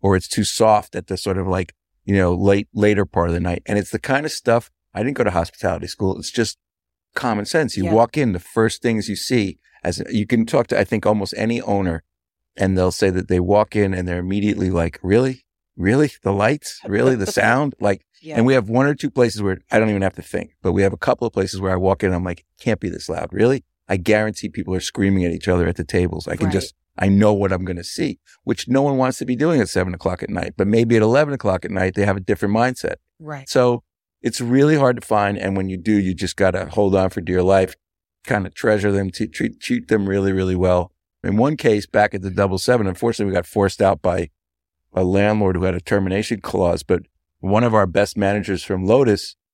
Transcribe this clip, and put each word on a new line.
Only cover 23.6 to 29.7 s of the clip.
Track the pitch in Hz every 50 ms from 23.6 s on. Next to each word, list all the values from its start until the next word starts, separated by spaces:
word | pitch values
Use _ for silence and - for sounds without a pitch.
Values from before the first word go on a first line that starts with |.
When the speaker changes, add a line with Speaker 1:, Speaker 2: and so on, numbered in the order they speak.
| - _ _ _ _ -
Speaker 1:
I | 95
guarantee | 95 85 110 107 107 107 107 104 - - 101
people | - - 92 - 92
are | 92
screaming | - - - - 98 98 98 95 90
at | 85 85
each | 82 - -
other | 90 90 87
at | 87 85
the | - 82
tables. | - - 95 90 90 85 80 82 -
I | 80
can | - -
Speaker 2:
Right. | 92 92
Speaker 1:
just, | 95 92 - - _ _ _ _
I | - 98 98
know | 98 98 107 104 107
what | 98 101 98 95
I'm | 90 92
gonna | 90 90 85 85
see, | - - - - 147 - - _ _ _ _ -
which | 123 123 - - -
no | 123 135
one | 139 143 139
wants | 131 131 127 131 -
to | 139
be | 120 127
doing | 117 143 165 170 143
at | 110
seven | 92